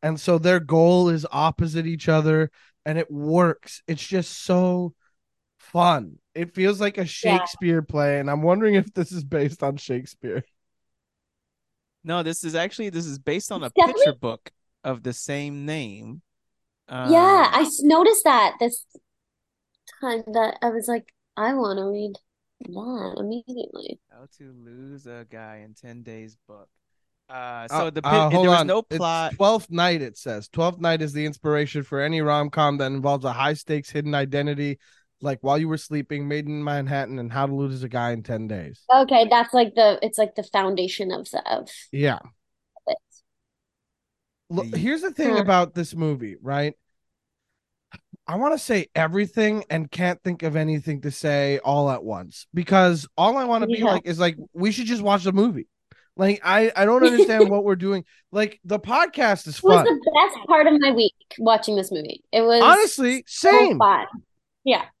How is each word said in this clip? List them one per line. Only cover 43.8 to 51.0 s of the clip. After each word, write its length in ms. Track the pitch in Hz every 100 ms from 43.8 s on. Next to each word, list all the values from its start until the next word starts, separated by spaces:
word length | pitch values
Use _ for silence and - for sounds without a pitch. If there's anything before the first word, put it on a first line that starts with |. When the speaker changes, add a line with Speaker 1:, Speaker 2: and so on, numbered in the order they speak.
| _ _ _ _ _ _ _
Speaker 1:
Look, 220 | 170 117
Speaker 3:
The 60 | 220
Speaker 1:
here's 240 | 196 311
the 100 | 370
thing 220 | 285 294
Speaker 2:
Huh. 80 | 214
Speaker 1:
about 320 | 196 185 175
this 200 | 180 170
movie, 440 | 165 156 143 113 95
right? 320 | 123 139 147 151 _ _ _ _ _ _ _ _ _ _ _ - _ - -
I 60 | 175
wanna 220 | 277 302
say 300 | - 214 170 -
everything 680 | 160 180 208 - 214 214 -
and 200 | 160 156
can't 300 | - 180 175
think 200 | - 175
of 120 | 165 151
anything 460 | 156 156 143 147